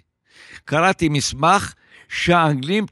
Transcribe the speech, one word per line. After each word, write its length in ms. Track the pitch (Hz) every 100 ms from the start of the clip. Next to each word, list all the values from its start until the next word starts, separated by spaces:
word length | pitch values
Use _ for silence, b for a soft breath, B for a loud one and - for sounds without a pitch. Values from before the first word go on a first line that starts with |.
| _ _ B B B B -
קראתי 440 | 147 185 190 160
מסמך 640 | 147 - 127 156 196 - - b b b
שהאנגלים 760 | - - 170 156 139 139 208 202